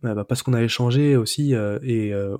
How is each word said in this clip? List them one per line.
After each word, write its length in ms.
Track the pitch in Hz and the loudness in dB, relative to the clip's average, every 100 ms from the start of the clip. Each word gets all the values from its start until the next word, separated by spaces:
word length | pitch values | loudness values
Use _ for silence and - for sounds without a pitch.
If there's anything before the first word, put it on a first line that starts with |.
euh, 100 | 120 | -4
bah, 120 | 104 98 | -4 -2
parce 180 | 131 | -2
qu'on 100 | - | 0
a 80 | 120 | 0
échangé 540 | 117 - 123 131 147 131 | 0 0 2 2 4 4
aussi, 400 | 107 - 143 117 | 2 -2 0 0
euh, 240 | 104 104 | 0 -2
et, 320 | 131 113 104 | -2 -2 -2
euh, 240 | 101 98 | -2 -4